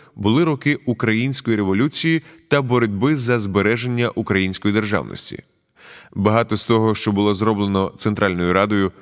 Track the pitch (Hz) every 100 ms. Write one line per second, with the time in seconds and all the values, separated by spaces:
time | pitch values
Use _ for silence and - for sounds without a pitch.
0 | - - 101 131 165 139 143 147 - 117
1 | 113 110 131 131 117 107 95 98 143 -
2 | 165 160 - - - 143 127 123 113 98
3 | 135 151 117 120 101 101 104 117 123 120
4 | 120 - 107 98 95 95 104 104 104 98
5 | 57 50 - - - _ _ _ - -
6 | - 101 101 113 110 110 - 113 110 104
7 | 107 101 104 98 110 104 101 98 95 -
8 | 110 101 101 87 87 92 104 104 95 -